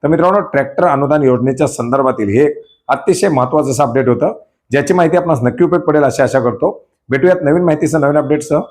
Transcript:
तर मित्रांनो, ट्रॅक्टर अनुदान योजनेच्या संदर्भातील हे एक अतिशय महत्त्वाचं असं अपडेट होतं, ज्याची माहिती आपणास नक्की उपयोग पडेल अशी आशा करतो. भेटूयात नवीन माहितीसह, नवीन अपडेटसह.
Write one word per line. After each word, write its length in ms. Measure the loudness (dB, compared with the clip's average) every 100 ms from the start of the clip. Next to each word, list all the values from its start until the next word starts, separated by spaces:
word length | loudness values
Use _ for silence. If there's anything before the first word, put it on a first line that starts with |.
तर 40 | 0
मित्रांनो, 320 | 2 2 2
ट्रॅक्टर 440 | 0 -4 -4 0
अनुदान 400 | 0 2 0 2
योजनेच्या 440 | 2 2 0 0 -2
संदर्भातील 640 | -4 -2 0 0 0 0
हे 140 | 2 2
एक 160 | 0 -14 _ -4
अतिशय 400 | -4 0 0 0
महत्त्वाचं 440 | 0 0 0 -2
असं 120 | 0
अपडेट 240 | 0 0 0
होतं, 300 | 0 -2 -4 _ _ _
ज्याची 220 | -2 0
माहिती 240 | 2 2 2
आपणास 220 | 0 0
नक्की 200 | 0 0
उपयोग 180 | 0 0
पडेल 220 | 0 2
अशी 180 | 0 0
आशा 180 | 0 0
करतो. 480 | -2 -2 -4 -4 _ _ _
भेटूयात 320 | 0 2 2
नवीन 220 | 0 0
माहितीसह, 340 | 0 0 0 0
नवीन 200 | 0 0
अपडेटसह. 420 | 0 -4 -2 -4 -4